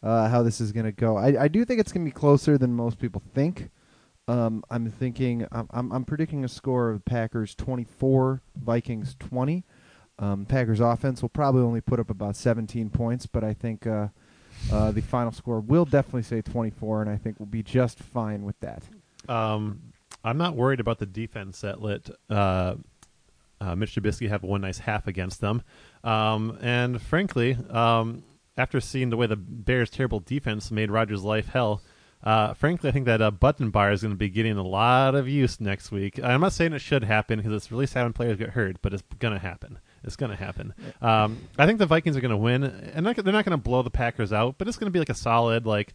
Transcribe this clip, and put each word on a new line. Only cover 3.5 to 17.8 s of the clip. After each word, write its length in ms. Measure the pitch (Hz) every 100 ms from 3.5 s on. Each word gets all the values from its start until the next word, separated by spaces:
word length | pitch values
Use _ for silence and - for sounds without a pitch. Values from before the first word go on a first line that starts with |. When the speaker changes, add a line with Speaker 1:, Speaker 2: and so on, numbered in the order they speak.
| 180 85 _ _ _ _ _ -
Speaker 1:
Um, 360 | 123 113 110 -
I'm 200 | 117 113
thinking, 560 | 104 127 120 127 120 113
I'm, 140 | 117 113
I'm, 200 | 120 123
I'm 120 | 127
predicting 400 | 123 151 160 147
a 40 | 127
score 420 | - 135 123 117
of 140 | 107 -
Packers 480 | 120 110 117 107
twenty-four, 880 | - - 127 113 - 135 131 131 131 - -
Vikings 600 | 117 117 120 113 123 -
twenty. 460 | - 123 135 180 - _ _ - _ -
Um, 260 | 101 98
Packers 360 | 98 135 117 110
offense 420 | 117 117 135 127
will 60 | 120
probably 320 | - 143 127
only 180 | 120 117
put 180 | - 120
up 120 | 113
about 260 | 101 104 101
seventeen 540 | 123 113 110 120 110
points, 340 | - 117 123 -
but 160 | 120
I 120 | 107
think, 320 | 107 120 107 113
uh, 220 | 107 104 - _ _ - - -
uh, 180 | 107 110
the 80 | 104
final 320 | - 127 117
score 280 | 113 - 113
will 240 | 107 160 160
definitely 380 | 139 131 123
say 180 | 110 113
twenty-four, 580 | - 120 113 - 110 107
and 100 | 107
I 60 | 104
think 220 | 113 104
we'll 60 | 104
be 160 | 113
just 360 | 104 127